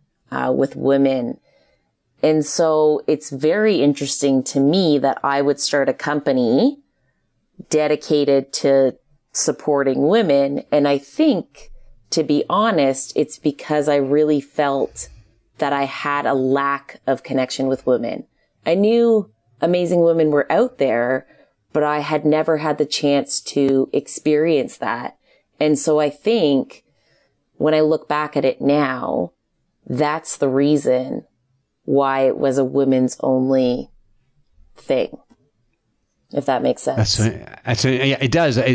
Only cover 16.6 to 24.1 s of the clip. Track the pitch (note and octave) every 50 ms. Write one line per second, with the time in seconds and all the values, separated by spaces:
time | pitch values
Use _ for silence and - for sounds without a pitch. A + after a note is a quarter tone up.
16.6 | C#3 C#3 C#3 C#3 - - - - - C3 C3+ - - - C3 C3 B2+ - - -
17.6 | C3+ C3 C3+ C3 - C3+ B2 A2+ A#2+ - - - - _ _ _ _ _ _ _
18.6 | - - E3+ G3 G3+ G#3+ A#3 A#3 A#3 A#3 A3+ G#3+ - - _ _ _ _ _ -
19.6 | E3 E3+ F3+ F3+ F3 E3+ F3+ F3 E3+ E3+ E3 E3 D#3 D3+ D3 C#3+ - - D#3+ G3
20.6 | B3+ B3 - - C#3 B2+ A2+ A#2+ A#2+ B2 C3 C3 - _ _ _ _ _ _ _
21.6 | _ _ - D#3 D3+ D3 D3+ D3+ D3 D3+ D#3 D3 D3+ D3+ D3+ D#3 D#3 E3 D#3+ D3
22.6 | D#3 D#3 D3 D3+ D3 - - - D3 C#3+ C#3+ C#3 C#3 - - - - - - C#3+
23.6 | C#3 C3+ C3+ C3 C3 - - C#3+ - -